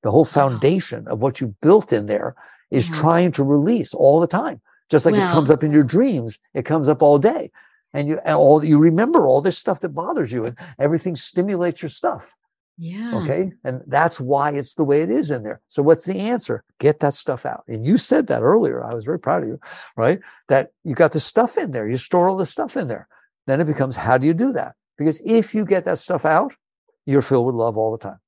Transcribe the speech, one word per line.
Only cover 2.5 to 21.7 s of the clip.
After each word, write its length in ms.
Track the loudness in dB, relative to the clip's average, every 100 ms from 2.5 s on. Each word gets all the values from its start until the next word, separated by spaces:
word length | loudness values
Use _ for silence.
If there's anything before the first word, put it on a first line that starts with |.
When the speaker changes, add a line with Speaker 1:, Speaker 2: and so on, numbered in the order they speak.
| _ _
Speaker 1:
is 180 | -2 -2
Speaker 2:
Yeah. 60 | 0
Speaker 1:
trying 320 | 2 4 2
to 100 | 0
release 500 | 2 2 2 -2 -4
all 260 | 2 4 4
the 80 | 2
time. 340 | 0 -4 -8 _ _ _
Just 160 | 2 4
like 100 | 2
it 40 |
Speaker 2:
Well 120 | 2
Speaker 1:
comes 180 | 2 4
up 120 | 2
in 80 | 4
your 120 | 4
dreams, 540 | 4 2 2 0 -6 -12 _
it 100 | -10
comes 240 | -4 0 0
up 140 | 4
all 160 | 4 6
day. 340 | 4 0 -8 _ _ _ _
And 140 | -6 -4
you, 120 | -4 -2
and 100 | 4
all, 280 | 6 6
you 140 | 6 4
remember 480 | 6 4 2 2 4
all 140 | 2
this 160 | 0 -4
stuff 220 | -6 -6
that 80 | -6
bothers 420 | -8 -6 -6 -4
you, 140 | -6 -8
and 120 | -10 -20 -4
everything 360 | -2 -2 -4 -8
stimulates 680 | -8 -4 -4 -2 -4 -6
your 80 | -12
stuff. 460 | -6 -6 -6 -14 _ _ _ _ _
Speaker 2:
Yeah. 360 | -14 -12 -8 -6
Speaker 1:
Okay. 380 | -4 -4 -4 -6
And 180 | -10 -10 -4
that's 320 | 0 0 -2
why 320 | -4 -2 -2
it's 240 | -4 -8 -4
the 80 |
way 180 | 0 2
it 80 | 2
is 220 | -2 -2
in 120 | -6
there. 180 | -8 -14 _
So 120 | 0
what's 220 | 4 2 2
the 140 | -6
answer? 440 | -4 -6 -6 -8 _ _
Get 200 | 0 2
that 140 | -2
stuff 320 | -2 -6 -6 -8
out. 180 | -10 -12
And 180 | -6 0
you 120 | 0
said 300 | 2 0 0
that 140 | 0
earlier. 400 | 2 2 0 -4
I 100 | -8
was 120 | -10 -8
very 140 | -6
proud 240 | -2 -4
of 40 | -4
you, 100 | -10 -16 -20 -16 -2
right? 240 | -2 -2 -6 _ 0
That 220 | 0 0 _
you 100 | -10
got 200 | 2 2
the 60 | 2
stuff 360 | -2 0 0 -2
in 140 | -6